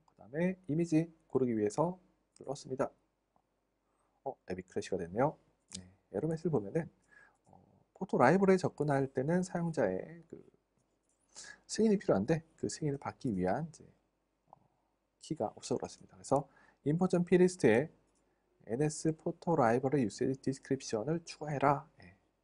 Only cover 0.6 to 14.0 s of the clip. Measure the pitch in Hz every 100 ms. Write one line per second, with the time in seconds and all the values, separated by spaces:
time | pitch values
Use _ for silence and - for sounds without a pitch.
0.6 | - 147 170 156 165 - _ 127 127 113
1.6 | 104 - 165 185 _ _ _ - - 147
2.6 | - 131 131 _ _ _ _ _ _ _
3.6 | _ _ _ _ _ _ - - - 92
4.6 | 92 - 98 92 85 95 143 - _ _
5.6 | _ 92 90 _ _ 92 156 160 180 143
6.6 | 98 143 170 _ _ - - _ _ 92
7.6 | _ _ _ - 190 - 127 180 196 190
8.6 | 135 - 147 139 135 - 135 180 180 175
9.6 | 170 156 107 92 - 170 170 - - _
10.6 | _ _ _ _ _ _ _ - - -
11.6 | - - 220 202 - 107 113 160 - _
12.6 | 110 - 156 139 - - 131 95 90 110
13.6 | 165 139 90 _